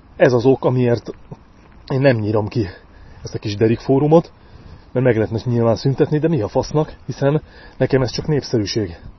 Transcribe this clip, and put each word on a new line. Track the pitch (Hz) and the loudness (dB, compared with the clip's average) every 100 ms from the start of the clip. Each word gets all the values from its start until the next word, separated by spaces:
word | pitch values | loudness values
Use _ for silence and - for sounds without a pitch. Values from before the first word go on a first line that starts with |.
| - - | -16 0
ez | 147 | 2
az | 120 127 | 4 4
ok, | 127 | 2
amiért | 156 127 120 117 - - - - - - - - - | 2 0 2 0 -4 -14 -18 -20 -20 -20 -20 -18 -6
én | 135 | 0
nem | 139 113 | 2 2
nyírom | 104 107 107 | 0 -2 -2
ki | 123 92 - - - - - | -4 -6 -8 -20 -20 -20 -18
ezt | - | -14
a | - | -10
kis | 107 101 | -8 0
Derik | 110 117 | 0 0
fórumot, | - 135 147 165 - - - - - - - | 0 2 4 4 2 -6 -20 -20 -20 -20 -8
mert | 127 127 | 0 2
meg | 110 | 2
lehetne | 98 110 | 0 -2
nyilván | 123 120 117 107 | -2 0 2 2
szüntetni, | 139 131 143 151 | 0 0 0 0
de | 160 | 0
mi | 156 | 0
a | 101 | -2
fasznak, | 131 - 147 156 - - | -2 -2 -2 -4 -8 -14
hiszen | - 139 156 - - - - | -4 -2 -2 -4 -18 -16 -4
nekem | 127 135 | 0 2
ez | 120 | 0
csak | - - | -4 -2
népszerűség. | 143 - 117 98 117 95 82 - | -2 0 -2 -2 -4 -4 -8 -18